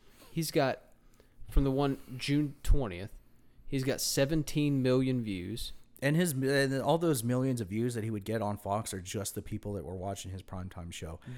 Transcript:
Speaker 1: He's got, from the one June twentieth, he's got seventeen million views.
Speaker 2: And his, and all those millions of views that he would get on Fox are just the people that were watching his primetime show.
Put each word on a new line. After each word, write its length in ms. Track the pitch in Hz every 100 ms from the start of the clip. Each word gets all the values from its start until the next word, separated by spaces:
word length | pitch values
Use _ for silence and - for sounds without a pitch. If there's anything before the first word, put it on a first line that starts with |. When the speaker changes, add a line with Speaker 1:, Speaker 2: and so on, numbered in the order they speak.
| - - -
Speaker 1:
He's 200 | 165 156
got, 280 | 156 131 - - - - - - - -
from 140 | 143
the 80 | 139
one 260 | 135 143 131 - 131
June 360 | 143 143 143 -
twentieth, 460 | - 143 113 87 101 - - - - - -
he's 180 | 139 131
got 160 | -
seventeen 800 | - - 139 160 147 151 147 139
million 400 | 127 127 131 127
views. 480 | 110 92 90 117 - - - -
Speaker 2:
And 160 | 139 160
his, 180 | 180
and 460 | 131 135 139 135 135
all 200 | 120 165
those 240 | 170 131
millions 360 | 117 127 135 120
of 100 | 92
views 260 | 107 123 117
that 80 |
he 80 | 110
would 120 | 107
get 160 | 101 110
on 180 | 104 104
Fox 360 | 98 104 110
are 80 | 95
just 320 | 90 110 -
the 80 | 101
people 320 | - 107 104
that 100 | 101
were 120 | 73 92
watching 340 | 98 98 95
his 120 | 95
primetime 500 | - 92 92 - 85
show. 260 | - 80 82 -